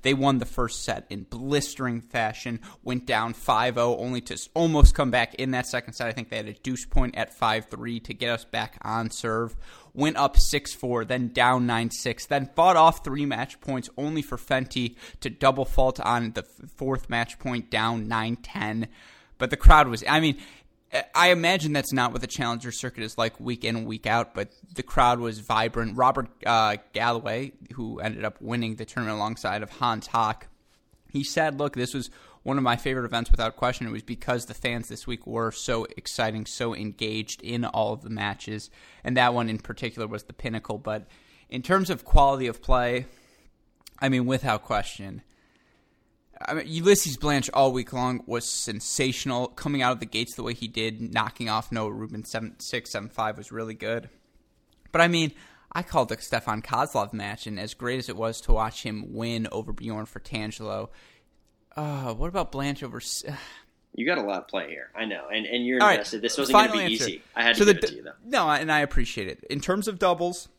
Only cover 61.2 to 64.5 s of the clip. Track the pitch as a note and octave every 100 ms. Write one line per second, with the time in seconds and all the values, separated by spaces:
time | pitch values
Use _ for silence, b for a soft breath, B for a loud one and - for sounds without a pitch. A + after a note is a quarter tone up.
61.2 | b _ _ _ _ - B3 C#3+ C3 A2+
62.2 | E3 F#3+ E3 C3+ C#3 C#3 C3+ A#2+ - -
63.2 | - C#3+ B B B _ _ - B2 F3
64.2 | G2+ F#2+ -